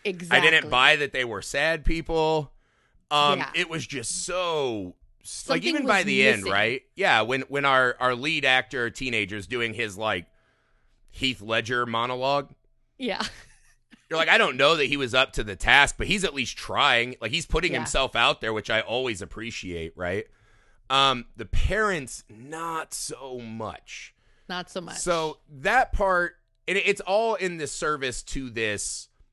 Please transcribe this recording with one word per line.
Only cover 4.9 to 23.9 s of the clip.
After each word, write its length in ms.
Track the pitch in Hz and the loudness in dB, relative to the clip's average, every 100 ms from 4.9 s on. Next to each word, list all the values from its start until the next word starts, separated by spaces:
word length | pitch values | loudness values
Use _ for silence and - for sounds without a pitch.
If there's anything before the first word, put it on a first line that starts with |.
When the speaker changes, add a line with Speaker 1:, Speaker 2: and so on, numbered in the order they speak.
| - _ _ | -12 _ _
Speaker 2:
s-, 260 | - - - | -16 -12 -4
like, 120 | 262 | -2
Speaker 1:
Something 80 | 320 302 | 0 0
Speaker 2:
even 100 | 262 | 2
by 120 | 196 | 2
Speaker 1:
was 80 | 165 | 2
Speaker 2:
the 200 | 131 131 | 4 4
end, 120 | 113 | 4
Speaker 1:
missing. 80 | 95 | 0
Speaker 2:
right? 300 | 98 110 131 - - | 0 0 -2 -8 -2
Yeah, 260 | 185 117 | 2 4
when, 200 | 110 131 | 2 -2
when 240 | 131 139 139 | -2 -2 2
our, 300 | 131 127 - | 4 4 2
our 160 | 127 123 | 0 0
lead 280 | 147 160 135 | -2 0 2
actor, 440 | 127 127 135 117 | 2 2 -4 -4
teenager's 560 | - 131 113 98 104 87 | -4 -4 -2 -2 -6 -6
doing 280 | 123 117 107 | -4 -4 -4
his, 220 | 113 95 | -6 -4
like, 260 | 110 95 85 _ _ _ _ _ _ _ _ | -4 -4 -6 _ _ _ _ _ _ _ _
Heath 300 | - 131 113 | -6 -4 -4
Ledger 440 | 107 113 113 127 120 | -2 -2 -2 -2 -2
monologue. 680 | 113 123 127 131 143 143 - _ _ _ - | -2 -2 -2 0 0 -4 -12 _ _ _ -10
Speaker 1:
Yeah. 240 | 247 - 214 - - _ _ _ _ - _ | -6 -4 -6 -10 -20 _ _ _ _ -20 _
Speaker 2:
You're 80 | 160 | 0
like, 100 | 160 | 4
"I 80 | 208 | 6
don't 200 | 190 127 | 6 4
know 180 | 139 165 | 4 4
that 100 | 131 | 2
he 100 | 143 | 0
was 160 | 127 | 0
up 180 | 127 135 | 2 2
to 100 | - | 0
the 120 | 107 95 | -6 -2
task, 400 | 117 131 139 - | 6 8 6 2
but 80 | 110 | -2
he's 180 | 196 180 | 0 0
at 80 | |
least 240 | 139 117 - | -4 -6 -8
trying." 580 | - 101 143 120 120 127 | -4 2 4 4 0 -4
Like, 100 | 113 | -6
he's 140 | 165 - | -4 -2
putting 260 | 160 170 | 0 0
Speaker 1:
Yeah. 80 | 131 | -2
Speaker 2:
himself 340 | - 143 127 | -2 -2 0
out 280 | 117 127 151 | 2 2 2
there, 100 | 113 | -2
which 180 | 107 101 | -4 -2
I 120 | 110 | -2
always 400 | 98 117 131 92 | 0 -2 -2 -4
appreciate, 720 | 90 - 113 - 92 85 82 - | -10 -12 -10 -10 -8 -8 -8 -6
right? 300 | 87 98 - _ _ _ _ _ - | -4 -4 -6 _ _ _ _ _ -2
Um, 380 | 135 139 123 - - | 2 4 2 -4 -14
the 80 | 107 | 0
parents, 800 | - - 196 214 175 127 - - | 2 4 2 0 -2 -6 -14 -18
not 640 | 107 135 160 165 160 156 | -20 -14 -10 -6 -6 -8
so 460 | - - 127 131 127 | -10 -10 -10 -12 -12
much. 720 | 117 113 107 - - | -10 -8 -8 -10 -16